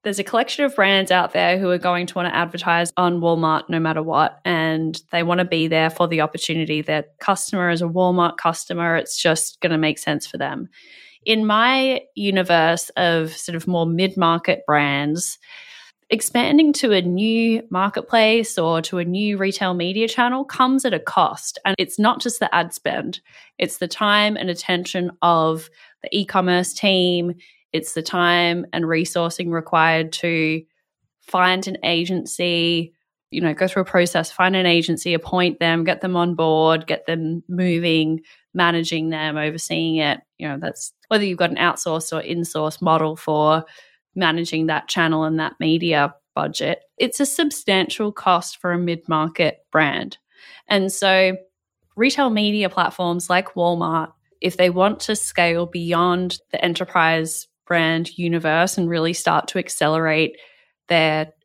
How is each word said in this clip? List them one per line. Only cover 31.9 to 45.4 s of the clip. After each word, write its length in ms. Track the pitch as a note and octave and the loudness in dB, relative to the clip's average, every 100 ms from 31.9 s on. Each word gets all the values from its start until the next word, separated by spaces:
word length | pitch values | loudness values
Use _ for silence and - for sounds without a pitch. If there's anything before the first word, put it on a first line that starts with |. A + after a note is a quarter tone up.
| E3+ E3 F#3 - - F3 E3+ E3+ E3+ E3 _ _ _ _ | 0 0 -4 -4 -4 -2 0 0 -2 -4 _ _ _ _
you 100 | - | -2
know, 140 | E3+ | -2
go 120 | D3 F#3 | 0 0
through 160 | G3 | 0
a 20 | F#3 | 0
process, 440 | F#3 E3+ D#3+ E3 | 2 2 0 -2
find 280 | - F#3 F#3+ | 0 2 4
an 80 | F3+ | 4
agency, 480 | E3+ E3 E3 F3+ | 2 2 -2 -2
appoint 460 | E3 - F3+ F3+ - | -4 -2 0 0 2
them, 260 | E3+ E3 E3 | 0 2 0
get 160 | - | -2
them 160 | F#3 F3+ | -2 0
on 180 | F3 E3 | 0 2
board, 500 | D#3+ D#3 D#3+ D#3+ D#3+ | 2 4 4 2 0
get 180 | D#3+ - | -4 -2
them 380 | E3 D#3+ E3+ - | -4 -4 -6 -6
moving, 720 | F3+ F#3 E3+ E3+ D#3+ D#3 D#3+ - _ _ | -2 0 0 2 2 2 -2 -6 _ _
managing 560 | F3+ F3 E3+ E3 E3 D#3+ | 0 2 2 -2 -4 -4
them, 280 | D#3+ D#3 D3+ | -4 -4 -2
overseeing 580 | D3+ E3 - E3 E3 D#3+ | -4 -6 -6 -2 0 0
it. 240 | D3 - _ _ | 0 -2 _ _
You 120 | D#3 | -8
know, 80 | C#3 | -6
that's 320 | E3 - - _ _ | -8 -10 -14 _ _
whether 160 | A3 | 0
you've 140 | G3+ F3 | 0 -2
got 140 | E3+ | -2
an 40 | E3 | 0
outsource 560 | F3 - F3+ D#3+ D#3+ | 0 0 -4 -4 -4
or 100 | D#3+ | -8
insource 600 | - E3+ E3 D#3 D#3 - | -4 -6 -4 -4 -4 -2
model 340 | E3 D#3+ D#3 D#3+ | 0 2 0 -4
for 480 | - D3+ D3+ D#3+ D#3+ - - _ _ F#3+ | -2 2 4 2 -2 -20 -20 _ _ -2
managing 500 | E3+ E3 E3+ D#3 D#3+ | 0 0 -2 -2 -2
that 240 | D3+ - | -2 -2
channel 340 | F#3 D#3+ D#3 | 0 2 2
and 160 | D#3+ | 0
that 140 | D#3+ | -2